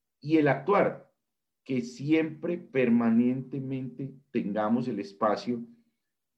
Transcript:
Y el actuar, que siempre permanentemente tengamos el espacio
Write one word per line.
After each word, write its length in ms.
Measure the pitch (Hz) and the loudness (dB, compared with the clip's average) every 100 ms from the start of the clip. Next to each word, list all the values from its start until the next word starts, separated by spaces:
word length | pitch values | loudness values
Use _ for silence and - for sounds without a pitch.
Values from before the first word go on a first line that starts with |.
| _ _ | _ _
Y 160 | 139 160 | 0 2
el 100 | 143 | 4
actuar, 600 | 131 - 202 139 - - _ _ _ _ _ - | 2 2 2 2 -2 -16 _ _ _ _ _ -6
que 180 | 131 | -4
siempre 760 | 117 - 143 160 160 143 175 175 | -4 -6 0 2 2 -4 -6 -6
permanentemente 1600 | - 135 120 117 117 113 123 131 135 139 131 135 131 - 139 - _ | -4 0 4 4 4 4 4 0 -4 -8 -6 -6 -8 -10 -12 -12 _
tengamos 580 | 120 98 104 107 120 127 | -4 -4 -2 0 0 0
el 120 | 101 | -4
espacio 640 | - - 110 110 - 117 117 - _ _ _ _ _ | -8 -2 -2 0 -4 -6 -8 -18 _ _ _ _ _